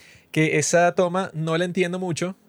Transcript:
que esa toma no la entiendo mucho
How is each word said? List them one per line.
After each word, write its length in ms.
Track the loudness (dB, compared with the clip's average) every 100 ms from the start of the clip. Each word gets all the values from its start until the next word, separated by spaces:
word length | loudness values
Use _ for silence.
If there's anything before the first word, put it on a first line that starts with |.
| -20 -20 _
que 260 | 0 2 2
esa 340 | 2 4 4 2
toma 340 | 0 0 -4
no 240 | -6 -4 -2
la 60 |
entiendo 360 | -2 -2 -2 -2
mucho 340 | -4 -4 -6 -8